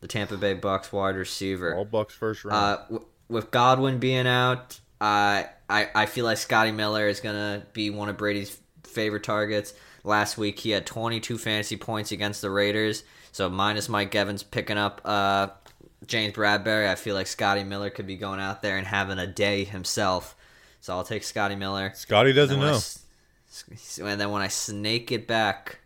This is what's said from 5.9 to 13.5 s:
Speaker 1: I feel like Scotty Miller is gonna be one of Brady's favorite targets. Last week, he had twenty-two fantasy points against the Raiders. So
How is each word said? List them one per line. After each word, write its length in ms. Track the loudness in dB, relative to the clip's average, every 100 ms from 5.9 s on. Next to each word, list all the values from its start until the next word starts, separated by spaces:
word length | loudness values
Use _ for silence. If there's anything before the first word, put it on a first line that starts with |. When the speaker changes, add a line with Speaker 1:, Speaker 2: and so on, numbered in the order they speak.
Speaker 1:
I 120 | 2 0
feel 180 | 0 0
like 120 | 0
Scotty 340 | 2 4 4
Miller 360 | 2 0 2 2
is 120 | 0
gonna 460 | -2 -4 -4 -6 -8
be 160 | -4 -4
one 180 | -2 -6
of 80 | -2
Brady's 400 | 0 0 -4 -12 _ _
favorite 400 | -10 -2 -2 -2
targets. 500 | -2 0 0 -2 -4 -12 -20 -14
Last 340 | 0 2 2 0
week, 220 | -2 -2
he 100 | -2
had 140 | -2 -2
twenty-two 500 | -6 -4 -4 -4 -6
fantasy 380 | -2 -2 -2 -6
points 340 | -6 -6 -4
against 300 | -4 -4 -4
the 80 | -2
Raiders. 540 | 2 2 4 2 0 -8 -20 -20
So 180 | -4 -2